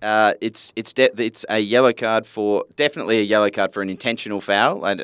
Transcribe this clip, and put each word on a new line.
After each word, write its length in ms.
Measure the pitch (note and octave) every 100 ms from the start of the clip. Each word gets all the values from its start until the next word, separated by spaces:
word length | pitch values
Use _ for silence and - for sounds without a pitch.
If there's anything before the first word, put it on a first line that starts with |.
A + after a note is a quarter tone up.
uh, 320 | G#2+ A2 G#2+ -
it's, 320 | A2+ - - -
it's 160 | A2
de-, 180 | - B2+ G#2+
it's 240 | A2+ - -
a 100 | A2
yellow 340 | G#2 A#2+ B2+
card 340 | A#2 A2+ A2 -
for, 380 | A2 G#2 G2+ - -
definitely 420 | D3 - F#2+ A2+
a 40 |
yellow 280 | G2+ G#2+ G#2
card 220 | G#2+ F#2+
for 100 | G#2
an 80 | F#2+
intentional 500 | F#2 A#2+ A2+ G#2+ G2+
foul, 440 | - G2+ C3 F#3 F#2+
and, 140 | F#2